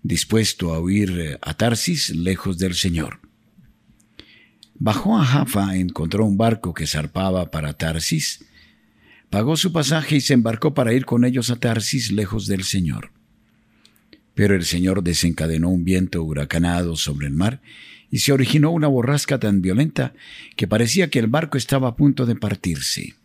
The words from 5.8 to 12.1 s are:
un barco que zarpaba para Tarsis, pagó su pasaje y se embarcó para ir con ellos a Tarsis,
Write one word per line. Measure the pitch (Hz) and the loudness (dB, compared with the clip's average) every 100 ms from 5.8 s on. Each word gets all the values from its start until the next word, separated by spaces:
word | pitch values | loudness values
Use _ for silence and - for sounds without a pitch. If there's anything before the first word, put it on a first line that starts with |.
| 92 - 80 98 | -2 -4 -4 0
un | 110 98 | 2 2
barco | 113 113 90 | 2 0 -4
que | 80 76 | -6 -4
zarpaba | 76 76 - 95 92 85 | -4 -4 -2 -2 0 -2
para | 80 73 | -6 -6
Tarsis, | 73 80 80 - 156 143 - - - - _ _ _ _ - _ | -4 -4 -2 -2 -2 -4 -8 -18 -20 -20 _ _ _ _ -20 _
pagó | 101 117 160 | 0 0 2
su | 185 | 0
pasaje | 165 135 160 - 147 | 0 0 0 2 0
y | |
se | - | 4
embarcó | 127 113 113 156 | 4 4 0 0
para | 143 117 | 0 2
ir | 123 | 2
con | 131 120 | 2 2
ellos | 123 127 117 | 2 2 -2
a | 120 | 0
Tarsis, | 123 113 107 - 113 | 0 0 -2 -4 -2